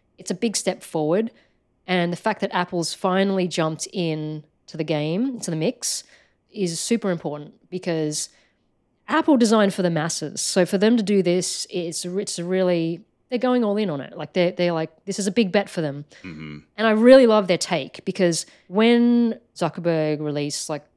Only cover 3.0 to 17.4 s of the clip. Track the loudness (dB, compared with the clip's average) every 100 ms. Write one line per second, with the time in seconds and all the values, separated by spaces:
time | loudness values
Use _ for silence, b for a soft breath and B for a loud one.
3 | -2 0 0 0 -2 -2 -4 -4 -8 -4
4 | -4 -4 -6 -10 -14 _ _ -8 -4 -2
5 | -2 -2 -4 -6 -6 -4 -2 -4 -6 -8
6 | -10 b b b _ -6 -4 -4 -2 -2
7 | -2 -4 -6 -10 -14 -20 _ -10 -4 -2
8 | -2 -4 -8 b b b _ _ _ _
9 | -4 0 4 4 6 4 4 2 0 0
10 | -2 -4 -8 -6 -2 2 2 4 4 4
11 | 2 2 4 2 0 -6 -8 -8 -6 -8
12 | -8 -6 -6 -6 -2 0 2 2 0 -4
13 | -10 _ -8 -4 0 0 0 0 -2 -4
14 | -8 -12 -6 0 0 2 0 0 -4 _
15 | -10 -4 -2 0 0 0 -2 -4 -6 -6
16 | -12 B -16 -14 -12 -14 -14 -2 2 6
17 | 10 10 8 4